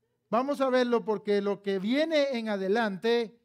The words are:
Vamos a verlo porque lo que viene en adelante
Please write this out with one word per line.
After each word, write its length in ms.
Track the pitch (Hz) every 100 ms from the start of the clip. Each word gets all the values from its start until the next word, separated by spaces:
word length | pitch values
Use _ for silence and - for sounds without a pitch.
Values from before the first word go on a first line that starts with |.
| _ _ -
Vamos 300 | 214 262 294
a 80 | 262
verlo 340 | 254 247 233
porque 380 | 196 208 - 202
lo 180 | 202 196
que 180 | 202 196
viene 600 | 190 262 320 311 277 247
en 100 | 220
adelante 880 | 208 190 214 226 185 226 233 226 -